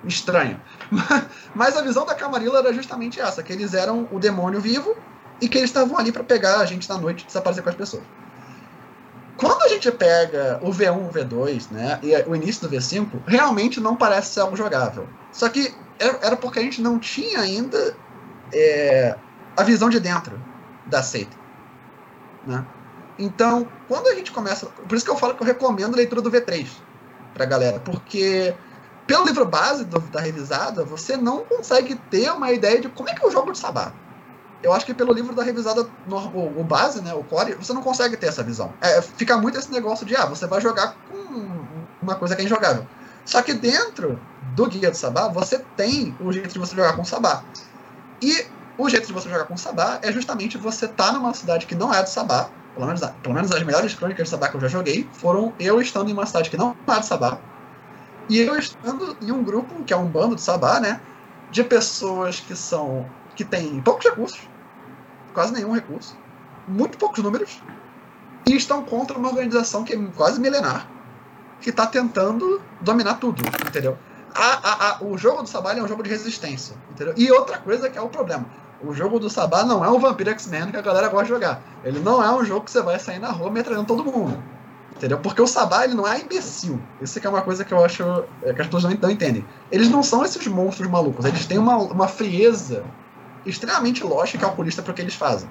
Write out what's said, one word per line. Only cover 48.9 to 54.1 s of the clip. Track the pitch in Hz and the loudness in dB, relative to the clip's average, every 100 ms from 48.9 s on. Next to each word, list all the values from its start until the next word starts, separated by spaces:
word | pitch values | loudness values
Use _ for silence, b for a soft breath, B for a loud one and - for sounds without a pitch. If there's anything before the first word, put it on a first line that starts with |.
| 233 226 | 0 -2
de | |
você | 185 180 | -10 -6
jogar | 175 | -6
com | 151 | -4
o | 175 | -8
Sabá | - 175 196 - | -8 -2 -2 0
é | 214 | -4
justamente | 214 240 226 208 - | -4 -4 -6 -6 -6
você | 214 226 220 | -8 -6 -6
tá | - 196 | 0 0
numa | 277 247 | 2 -2
cidade | - 170 170 - | -4 -2 -2 -2
que | |
não | 170 185 | -4 0
é | 190 | 2
do | 190 | 0
Sabá, | - - 131 - - - | -4 0 0 -2 -10 -18
pelo | - 127 | -8 -4
menos, | 175 147 - | -4 -6 -8
pelo | 135 | -4
menos | 139 190 | -2 0
as | 170 | 0
melhores | 165 151 214 | 2 2 0
crônicas | - 180 | -4 -6